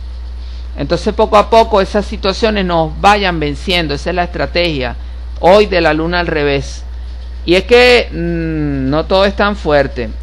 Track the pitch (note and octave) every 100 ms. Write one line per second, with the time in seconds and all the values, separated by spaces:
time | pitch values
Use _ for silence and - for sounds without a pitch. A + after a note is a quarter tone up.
0 | - - - - - - - - C#3+ E3
1 | A3+ G#3 A3 G#3+ G3+ A3+ A3 G#3 F#3+ G#3+
2 | G3 G#3+ G3 F#3+ A3+ G#3 F#3 E3+ D#3+ D3+
3 | F#3+ G#3 F#3+ E3+ D3 C#3 - F3 D#3+ C#3
4 | - F3+ F3 E3 C#3+ F3 F3 D3 B2 A#2
5 | - - - - E3 G3+ G#3 F3+ E3 D#3
6 | E3 F3 E3+ D#3 C#3+ C#3 C3+ - - -
7 | - - - - - F3+ F#3 A#3+ B3 A#3+
8 | - D#3+ E3+ E3+ E3 D#3 D3 C#3 C3 D3+
9 | D#3+ F#3+ G3+ G3 G#3 G3+ E3+ D3 C#3 -
10 | A2+ -